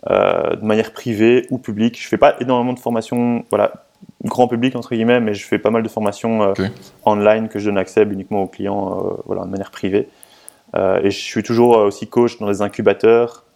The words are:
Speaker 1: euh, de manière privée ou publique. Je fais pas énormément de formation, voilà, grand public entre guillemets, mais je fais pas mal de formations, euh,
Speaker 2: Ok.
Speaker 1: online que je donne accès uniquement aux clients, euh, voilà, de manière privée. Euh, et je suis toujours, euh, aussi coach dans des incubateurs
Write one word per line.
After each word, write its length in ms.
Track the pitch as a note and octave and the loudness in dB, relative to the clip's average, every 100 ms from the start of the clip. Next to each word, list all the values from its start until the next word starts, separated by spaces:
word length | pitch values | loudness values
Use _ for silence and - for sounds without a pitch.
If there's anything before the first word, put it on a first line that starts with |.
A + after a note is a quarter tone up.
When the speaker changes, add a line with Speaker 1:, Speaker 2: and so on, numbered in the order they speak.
| - | 2
Speaker 1:
euh, 460 | G2 F#2+ F2 D#2+ | 2 2 2 -2
de 100 | E2 | -4
manière 280 | G#2+ G#2+ A2 | -2 0 -2
privée 540 | - - G#2 A2 B2 B2 | -6 -6 2 4 4 2
ou 80 | C3 | -8
publique. 420 | - G#2 A2+ - | -6 -2 -2 -2
Je 60 | - | -6
fais 100 | G#2+ | 2
pas 200 | C#3+ - | 2 2
énormément 340 | B2 B2 A#2+ | -2 0 0
de 40 | B2 | -4
formation, 640 | - A#2 A2 B2 A#2+ A#2+ - | -4 -4 -4 -2 -2 -2 -2
voilà, 220 | G#2 G#2 - _ _ - - | 0 0 -2 _ _ -20 -12
grand 240 | - - B2 | -8 0 2
public 260 | A#2 B2+ | 2 -2
entre 220 | B2 A#2 A#2 | -4 -6 -2
guillemets, 240 | A2+ B2 | 2 2
mais 120 | A2+ | 2
je 140 | G2+ - | -4 -2
fais 140 | G#2+ | 0
pas 100 | A2 | 0
mal 140 | A2+ | 0
de 40 | A2+ | -2
formations, 540 | - G#2+ G#2 A#2 A2 | -2 -4 -4 -4 0
euh, 80 | G2+ G2 | 0 0
Speaker 2:
Ok. 40 | G2 - - _ | -4 -6 -20 _
Speaker 1:
online 440 | - G#2 G#2 A2 A2 | 0 2 4 4 0
que 120 | G#2 | -4
je 60 | G#2 | -2
donne 120 | G2+ | -2
accès 240 | F#2 - | -2 2
uniquement 400 | G#2+ G2 F#2+ G#2 | 2 0 -6 -4
aux 60 | F#2+ | -4
clients, 420 | - G2 G2+ G2 | -6 -6 -6 -6
euh, 320 | F#2+ F#2+ - - | -6 -6 -8 -8
voilà, 180 | G2 | -8
de 60 | F#2 | -6
manière 200 | G2 G2 | -8 -10
privée. 380 | - G2 G2+ - _ _ _ - _ _ | -8 -2 -2 -4 _ _ _ -20 _ _
Euh, 260 | - F#2+ F#2+ | -2 0 2
et 80 | G2+ | 0
je 60 | G2 | -2
suis 240 | - - | -6 -6
toujours, 320 | G#2 A#2 A#2+ A2+ | -2 2 4 6
euh, 100 | G2+ | 4
aussi 220 | G2+ G#2+ | 0 -6
coach 300 | - A#2+ - | 0 0 0
dans 100 | G#2 | -6
des 140 | G2 | -2
incubateurs 800 | G#2 - G#2 G2+ A2+ A#2 A#2+ - _ | -4 0 0 4 4 4 2 -6 _